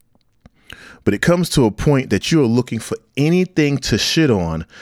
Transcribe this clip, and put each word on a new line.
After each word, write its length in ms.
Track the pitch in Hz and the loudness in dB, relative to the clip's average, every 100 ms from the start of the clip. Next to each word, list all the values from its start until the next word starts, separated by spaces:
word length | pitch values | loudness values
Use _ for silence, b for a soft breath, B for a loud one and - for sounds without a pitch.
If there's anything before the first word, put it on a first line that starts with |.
| _ _ _ _ - _ B B B B | _ _ _ _ -20 _ B B B B
But 100 | - | -4
it 80 | 101 | -2
comes 280 | - 175 170 | 2 2 0
to 140 | - 113 | 2 0
a 60 | |
point 380 | - - 139 131 | 0 0 0 0
that 220 | 98 - | -2 0
you 100 | 160 | 0
are 60 | 120 | 2
looking 320 | 120 123 113 | 0 -2 -6
for 180 | - - _ - | -8 -12 _ -2
anything 640 | 151 180 180 - 147 139 | 0 2 0 0 0 0
to 200 | - 107 | -2 -2
shit 340 | - - 156 | 0 0 2
on 340 | 104 82 80 82 B | 2 0 -4 -8 B